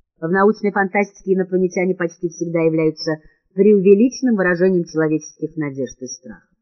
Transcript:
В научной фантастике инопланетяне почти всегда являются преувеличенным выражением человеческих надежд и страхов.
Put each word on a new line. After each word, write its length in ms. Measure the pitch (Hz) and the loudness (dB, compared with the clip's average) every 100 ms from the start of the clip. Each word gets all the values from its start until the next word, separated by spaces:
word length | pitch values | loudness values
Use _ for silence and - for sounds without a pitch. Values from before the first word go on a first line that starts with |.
| _ _ | _ _
В 100 | 165 | -4
научной 420 | 190 202 214 202 | 0 2 0 -2
фантастике 600 | 196 196 202 202 - - | -2 -2 -2 -4 -6 -4
инопланетяне 640 | 190 180 185 185 185 180 185 | -2 -2 -2 -2 -2 -2 -2
почти 340 | 170 - 175 | -6 -6 -10
всегда 320 | - 170 170 | -8 -4 0
являются 580 | 160 160 156 156 - 156 - _ _ | 0 0 -2 -2 -6 -8 -8 _ _
преувеличенным 800 | 185 196 202 185 202 254 - 254 214 | 0 4 4 6 6 4 0 -2 0
выражением 500 | 180 175 185 185 170 | 0 2 2 0 -2
человеческих 720 | 156 156 156 - - 156 160 | -2 0 -2 -6 -10 -10 -6
надежд 440 | 147 135 120 - | -8 -6 -10 -10
и 60 | 127 | -16
страхов. 420 | - - 104 _ _ | -16 -20 -20 _ _